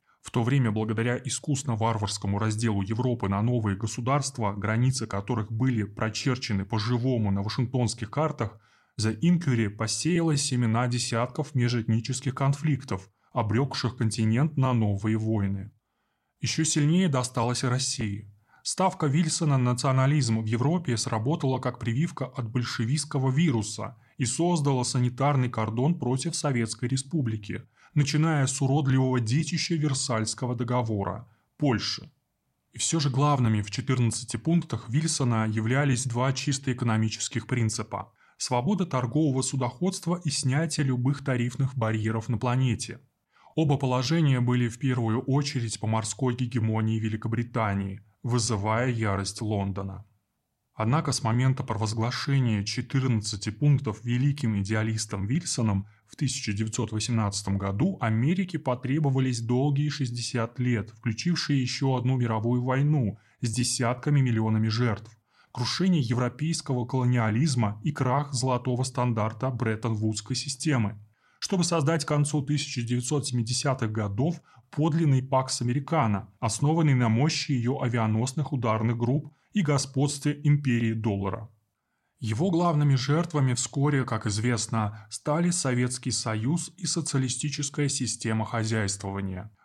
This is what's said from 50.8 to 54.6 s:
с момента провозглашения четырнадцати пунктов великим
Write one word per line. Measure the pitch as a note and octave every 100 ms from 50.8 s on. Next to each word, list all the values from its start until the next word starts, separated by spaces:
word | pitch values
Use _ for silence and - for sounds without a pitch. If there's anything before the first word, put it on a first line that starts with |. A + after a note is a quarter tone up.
| A2 D3+ D3+
с | B2+
момента | A2+ A#2 C3 C3
провозглашения | - G#2 G#2+ A2+ A2+ B2 - C#3 B2 G#2
четырнадцати | G#2 - - C3+ B2+ A2+ G#2 G#2 A2
пунктов | G#2 D3 C3+ A2+ G2
великим | A#2+ B2 C#3+ C#3+ A#2 G2+